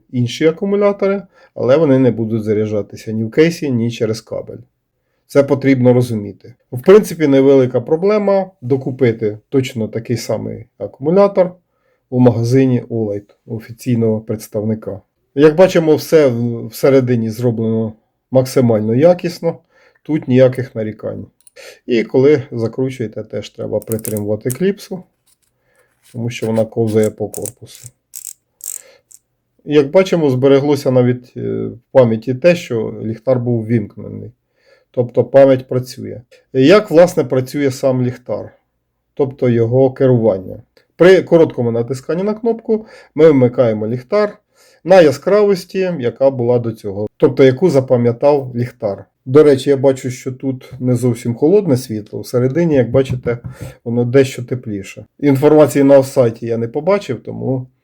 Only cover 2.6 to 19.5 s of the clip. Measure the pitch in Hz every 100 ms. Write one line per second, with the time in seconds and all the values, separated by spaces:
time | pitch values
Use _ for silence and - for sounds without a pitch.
2.6 | 107 104 101 101 - 110 113 156 165 170
3.6 | 147 120 117 117 110 113 - 98 101 117
4.6 | - _ _ _ _ _ _ 143 139 135
5.6 | 135 131 123 123 120 110 101 95 - -
6.6 | _ 127 - 208 214 160 151 135 135 139
7.6 | 127 127 113 160 196 214 196 196 190 _
8.6 | 123 131 143 127 123 113 107 110 _ 139
9.6 | 127 117 107 113 113 117 - 110 110 107
10.6 | 113 - 104 - 139 185 202 196 175 -
11.6 | _ _ _ _ _ 127 123 113 117 131
12.6 | 131 123 - 117 107 101 - _ - 117
13.6 | - 117 131 113 113 110 110 110 - 107
14.6 | 107 107 - 98 - _ _ 139 156 151
15.6 | 185 185 156 147 - 160 139 117 120 117
16.6 | 117 - 143 135 123 123 113 110 120 110
17.6 | 113 113 110 110 _ _ _ 131 127 143
18.6 | 120 107 107 120 165 180 170 170 165